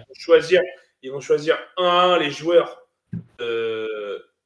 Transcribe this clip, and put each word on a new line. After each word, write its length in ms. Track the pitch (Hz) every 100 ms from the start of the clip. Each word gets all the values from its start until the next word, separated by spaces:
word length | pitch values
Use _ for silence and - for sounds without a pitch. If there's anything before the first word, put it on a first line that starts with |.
| -
vont 60 | -
choisir, 420 | - 165 151 175 180 - _ _
ils 100 | 131
vont 80 | 139
choisir 360 | 156 151 156 160 - -
un, 420 | 180 180 180 175
les 120 | 147
joueurs, 520 | 139 160 170 147 - _ _ _ 113 - -
euh, 800 | 117 117 113 110 110 107 101 95 - _